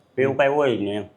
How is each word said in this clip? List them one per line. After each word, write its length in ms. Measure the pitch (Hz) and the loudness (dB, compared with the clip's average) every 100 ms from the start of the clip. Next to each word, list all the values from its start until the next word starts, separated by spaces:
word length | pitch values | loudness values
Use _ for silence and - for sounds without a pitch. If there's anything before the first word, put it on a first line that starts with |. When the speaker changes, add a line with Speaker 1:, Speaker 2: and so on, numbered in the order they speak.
| _ - | _ -2
Speaker 1:
એવું 160 | 135 | 0
Speaker 2:
હમ. 40 | 135 | 2
Speaker 1:
કાંઈ 120 | 139 | 2
હોય 280 | 147 143 110 | 2 0 0
નહીં 200 | 101 104 | -4 -6
એમ. 60 | 95 | -10